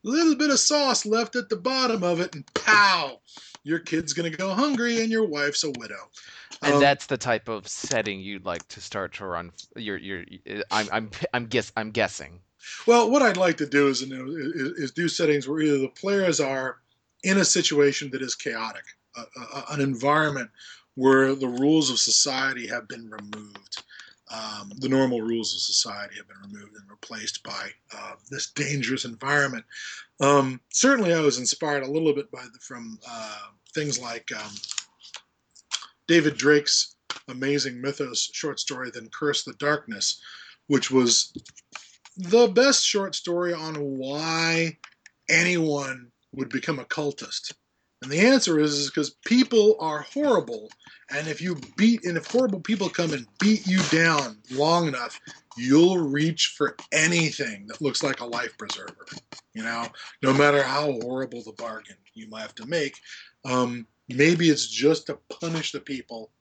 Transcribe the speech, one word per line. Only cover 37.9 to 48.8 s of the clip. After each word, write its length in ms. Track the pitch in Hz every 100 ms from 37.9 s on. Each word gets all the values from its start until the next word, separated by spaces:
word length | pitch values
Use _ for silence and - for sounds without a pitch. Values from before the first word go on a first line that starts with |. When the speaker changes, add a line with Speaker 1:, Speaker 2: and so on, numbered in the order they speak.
| 143 135 120 -
Speaker 1:
short 280 | - 151 135
story, 300 | - 127 127
"Then 160 | 120 110
Curse 340 | - 147 143
the 100 | -
Darkness," 680 | - 147 147 - 101 - - - - - _ -
which 240 | 139 -
was 420 | 131 120 113 - - - - _ - - _ -
the 320 | - 180 226 233
best 380 | 190 269 -
short 300 | - 202 196
story 380 | - - 175 175
on 220 | 165 160 151 143 135
why 800 | 131 147 160 165 165 165 165 - - _ - _ -
anyone 840 | 165 175 175 160 143 135 127 120 _ _
would 160 | 131 123
become 300 | 131 - 143
a 60 |
cultist. 680 | 120 - 147 - 123 - - - _ _ _ _
And 100 | 131
the 80 | 151
answer 400 | 226 262 - 156
is, 140 | 151
is 160 | 143